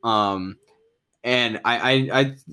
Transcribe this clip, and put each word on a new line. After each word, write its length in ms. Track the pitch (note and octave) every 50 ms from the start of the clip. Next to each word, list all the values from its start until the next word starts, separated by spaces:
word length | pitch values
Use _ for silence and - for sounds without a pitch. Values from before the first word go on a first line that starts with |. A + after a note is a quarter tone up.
| -
Um, 520 | A2+ A2 G#2+ G#2 G2+ G2 F#2+ F#2 F#2+ G2 - _ _ _ _ _ _ _ _ _ _ _ _ -
and 380 | A#2+ B2+ B2 B2 A#2 A2 - -
I, 140 | A2+ A#2+ A#2 F2 B2+ C3 C3+ C3+ C3+ -
I, 80 | C3
I 160 | C#3 C3+ C3+ - - -